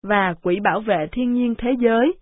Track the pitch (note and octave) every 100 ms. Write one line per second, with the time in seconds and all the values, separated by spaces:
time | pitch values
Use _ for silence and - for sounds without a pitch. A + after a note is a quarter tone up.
0 | G3 G#3 F#3 E3+ F3+ F#3 G3+ F3 A3 F3+
1 | D#3 B3 B3 B3 A#3+ A#3 A#3+ B3+ A#3+ A3+
2 | C#4 G4